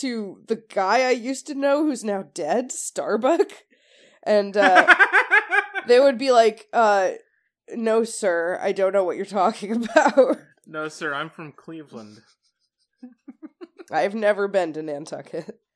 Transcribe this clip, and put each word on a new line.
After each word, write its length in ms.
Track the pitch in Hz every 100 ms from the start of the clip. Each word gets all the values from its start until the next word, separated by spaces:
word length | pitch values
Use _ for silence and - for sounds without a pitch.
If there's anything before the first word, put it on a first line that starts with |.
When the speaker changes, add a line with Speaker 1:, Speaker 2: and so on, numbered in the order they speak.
Speaker 1:
to 420 | 269 233 202 - -
the 100 | 220
guy 460 | - 208 190 240
I 80 | 254
used 360 | 247 226 269 -
to 60 |
know 300 | 277 277 285
who's 200 | 311 247
now 180 | 214 196 156
dead, 360 | - 151 202 254
Starbuck?" 920 | - - - 139 214 254 330 - - _ _ _ _ _ _
And, 340 | - 208 202 196
uh, 300 | 190 185 339
Speaker 2:
<laughs> 1000 | 359 392 381 466 403 427 381 392 381 -
Speaker 1:
they 100 | 240
would 160 | 277 226
be 120 | 269
like, 360 | 240 226 220 -
"Uh, 400 | - 220 202 185 - - _ _ _ -
no, 340 | - 226 226
sir, 540 | 220 - 196 170 170 180
I 100 | 202
don't 200 | 196 190
know 120 | 196
what 120 | 180 147
you're 80 | 196
talking 460 | 202 185 220 196
<laughs> 120 | 226
about." 540 | 226 311 269 269 254 - - _ -
Speaker 2:
No, 220 | 156 156
sir, 240 | - 160
I'm 180 | 143 156
from 220 | - 156
Cleveland. 720 | - - 165 143 123 107 107 _ _ _ _ _ _ _ _
<laughs> 880 | 254 240 - - 302 _ 349 - -
Speaker 1:
I've 240 | 156 170
never 340 | 220 208 202 202
been 240 | 196 170
to 80 | 151
Nantucket. 800 | 156 143 156 143 - 165 165 - _